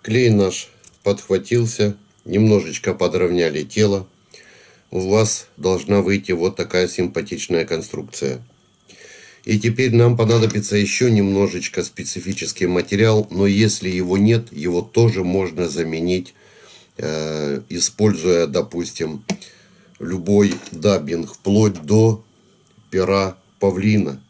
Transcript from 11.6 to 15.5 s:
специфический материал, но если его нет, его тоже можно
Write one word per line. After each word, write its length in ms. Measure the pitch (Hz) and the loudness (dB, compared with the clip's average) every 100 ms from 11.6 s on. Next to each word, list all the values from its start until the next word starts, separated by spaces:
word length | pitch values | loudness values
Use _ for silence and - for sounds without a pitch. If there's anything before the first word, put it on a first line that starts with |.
| - - | -6 -6
специфический 800 | 85 - 87 92 98 98 80 - 90 | -8 -10 -10 -8 -8 -6 -8 -4 -2
материал, 640 | 90 87 101 110 107 104 | 0 -2 2 4 2 0
но 160 | 87 98 | 0 2
если 420 | 101 110 - 92 | 4 2 0 -4
его 300 | 90 90 98 | -4 0 2
нет, 340 | 104 117 117 | 4 2 -2
его 300 | 71 82 87 | -8 -4 -4
тоже 420 | 85 - 117 95 | -2 2 4 2
можно 460 | 90 95 92 | -2 -2 -2